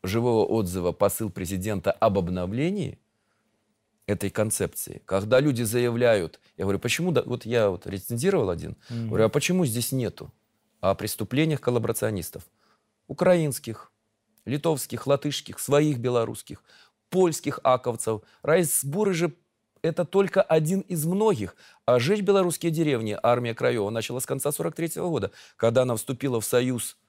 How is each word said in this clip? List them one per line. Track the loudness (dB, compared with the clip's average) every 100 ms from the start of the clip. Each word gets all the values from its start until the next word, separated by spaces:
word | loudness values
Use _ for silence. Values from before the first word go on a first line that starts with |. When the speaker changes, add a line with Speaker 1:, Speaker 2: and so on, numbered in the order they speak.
Speaker 1:
живого | -2 0 2 2 4
отзыва | 2 0 -2 -2
посыл | 2 0 0 -6
президента | -6 -6 -4 -4 -2 -2
об | 2 2 2
обновлении | -2 -4 -4 -2 -2 -4 -8 -10 _ _ _ _ _ _ _ _ _ _ -6
этой | -4 -4
концепции, | -2 -2 -2 -4 -6 -12 -14 -4
когда | -4 4 4
люди | 4 0
заявляют, | -2 0 0 2 4 4 0 -8 _ -6
я | -2
говорю, | -2
"Почему | -2 -2 0
да?" | 0 -2
Вот | -8 -2
я | 2 2
вот | 0 -8
рецензировал | -10 -8 -2 0 2 0
один, | -2 -8 -14 -10
Speaker 2:
Мгм. | -8 -4
Speaker 1:
говорю, | 2 2
А |
почему | 2 0 0 0
здесь | -2 -2
нету | -2 -4 -6 -18 _ _ _ _ _
о | 0 0
преступлениях | -4 -6 -4 0 0 0
коллаборационистов? | 0 0 -2 -2 -2 -4 -8 -14 -20 _ _ _ _ _ -16
Украинских, | 0 4 4 2 -4 -10 -12 -16 _ _ _ _ _ -6
литовских, | -2 0 -2 -4 -8 0
латышских, | 0 0 -6 -10 -10
своих | 2 4 4 0
белорусских, | 0 0 -2 -6 -14 -20 _ _ _ _ _
польских | 2 2 2 -6 -2
аковцев. | 2 2 0 -4 -4 -4 _ _
Райсбуры | 2 2 4 0 -2 0 0
же | 2 -2 -4 _ _ _ _
это | -4 -2 0
только | 2 2 2
один | 4 2 2 -2
из | -2 -4 -2
многих. | 2 2 0 -4 -10 -20 _ 2
А | 4
жечь | 4 2
белорусские | 4 4 2 0 -2
деревни | 0 2 2 0 0
армия | 2 2 0
Краева | 0 0 2 0
начала | -2 -4 -6
с | -4
конца | -2 -2
сорок | -2 -4 -4
третьего | -6 -4 -2
года, | -2 -4 -8 -20 _
когда | 2 4
она | 2 0
вступила | -4 -4 -2 -2
в | 2
союз | 2 2 -2 -6 -12